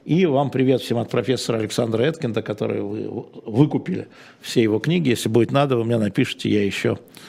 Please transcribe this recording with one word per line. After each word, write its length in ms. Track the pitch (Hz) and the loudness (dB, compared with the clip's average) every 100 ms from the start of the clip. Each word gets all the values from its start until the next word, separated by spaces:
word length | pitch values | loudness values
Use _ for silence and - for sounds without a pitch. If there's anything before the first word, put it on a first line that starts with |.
И 220 | - 160 175 | -2 2 4
вам 240 | 135 139 | 2 0
привет 320 | 131 131 127 | 0 2 2
всем 160 | - 117 | 0 -2
от 120 | 110 | 0
профессора 500 | 123 120 123 - 113 | -2 0 -2 0 -2
Александра 440 | 107 - 113 110 | -2 -2 0 2
Эткинда, 380 | 143 156 120 110 | 0 0 -4 -4
который 400 | - 104 110 107 | -4 -4 -4 -4
вы, 440 | 101 107 104 104 - - - | -4 -6 -8 -10 -12 -16 -4
выкупили 600 | 110 147 131 - 185 - - - - | 4 4 2 -4 -8 -8 -18 -20 -20
все 220 | - 127 | -2 2
его 160 | 110 110 | 2 2
книги. 300 | 147 180 139 | 0 0 2
Если 200 | 113 110 | 0 2
будет 220 | 117 113 | 2 2
надо, 260 | 139 143 123 | 2 2 0
вы 80 | 113 | 0
мне 120 | 117 | 0
напишите, 520 | 104 - 123 - 110 | 0 0 -2 -2 0
я 160 | 104 101 | 0 0
ещё 320 | - 113 107 - - | -2 -2 -4 -8 -20